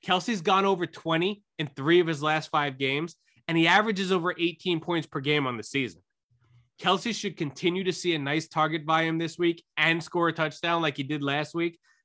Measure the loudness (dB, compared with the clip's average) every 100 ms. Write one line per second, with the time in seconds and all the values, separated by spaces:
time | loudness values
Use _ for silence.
0 | 0 -2 0 -2 2 4 4 0 -2 -6
1 | -2 0 0 -4 _ -8 -8 -4 4 6
2 | 4 0 0 0 0 0 0 -2 -2 -2
3 | -4 -10 _ _ -2 2 6 6 4 -2
4 | 0 0 0 -2 -4 -2 -2 -2 0 -4
5 | -4 -6 0 0 0 -4 -4 -4 -4 -8
6 | _ _ _ _ _ _ _ _ 0 0
7 | 0 -4 -6 -4 -6 -2 -2 0 -2 -2
8 | -2 -2 -2 -2 -2 0 0 -2 0 0
9 | 0 -2 -4 0 -2 -2 _ 0 2 2
10 | -2 0 0 0 -4 -2 -2 0 0 -2
11 | -6 -4 -2 -2 -4 -4 -4 -6 _ _